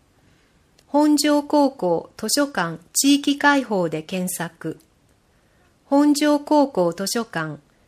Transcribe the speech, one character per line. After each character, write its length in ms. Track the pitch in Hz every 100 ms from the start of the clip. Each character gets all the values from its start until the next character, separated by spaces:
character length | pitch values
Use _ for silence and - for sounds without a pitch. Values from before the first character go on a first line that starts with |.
| _ _ _ _ _ _ _ _ _
本 320 | 285 302 294
庄 240 | 302 294
高 260 | 294 294 277
校 400 | 277 180 165 - -
図 120 | 220
書 180 | - 185
館 320 | 196 170 160 _
地 220 | - 277 285
域 220 | 285 285
開 260 | 285 285
放 260 | 240 202 170
で 120 | 160
検 320 | 156 185 180
索。 460 | - 170 - 160 - _ _ _ _ _ _ _ _ _ _ _
本 300 | 277 294 285
庄 240 | 302 294
高 280 | 294 302 277
校 260 | 202 175
図 120 | 170 196
書 180 | 240 220
館、 340 | 165 156 143 _ _